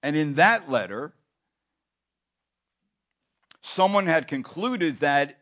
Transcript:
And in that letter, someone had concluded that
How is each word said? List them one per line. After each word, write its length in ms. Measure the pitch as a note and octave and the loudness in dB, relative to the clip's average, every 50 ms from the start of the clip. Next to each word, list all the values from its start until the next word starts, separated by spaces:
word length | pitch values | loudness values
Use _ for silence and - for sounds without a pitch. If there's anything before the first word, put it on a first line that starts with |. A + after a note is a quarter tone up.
| - | -4
And 140 | C#3+ D3 | -2 -2
in 180 | D3+ D#3 D3 C#3+ | -2 -2 -2 2
that 340 | C#3 E3+ G3+ A#3 A3+ F#3+ D3+ | 4 4 4 4 2 -2 -2
letter, 440 | C3 A#2 G2 F#2 G2 G#2+ C#3 D#3 _ _ _ _ _ _ _ _ _ _ _ _ _ _ _ _ _ _ _ _ _ _ _ _ _ _ _ _ _ _ _ _ _ _ _ _ _ _ _ _ _ _ _ _ _ _ _ _ - _ _ | -2 -2 -2 -2 -8 -10 -10 -12 _ _ _ _ _ _ _ _ _ _ _ _ _ _ _ _ _ _ _ _ _ _ _ _ _ _ _ _ _ _ _ _ _ _ _ _ _ _ _ _ _ _ _ _ _ _ _ _ -20 _ _
someone 440 | - - - F#3 F#3+ G3+ G3+ G3 | -14 -2 0 0 2 2 2 2
had 200 | F3+ E3 D#3+ C#3 | 2 0 0 0
concluded 720 | - - C3+ B2 - - E3 G3 B3 B3+ A3+ F3+ D#3+ C#3 G#2 | -2 -6 -8 -8 -8 -10 -6 -4 -4 -2 -2 -2 -2 -2 0
that 400 | D3 D3 C#3+ C#3+ C#3+ D3 D3 _ | 0 2 2 2 2 0 -4 _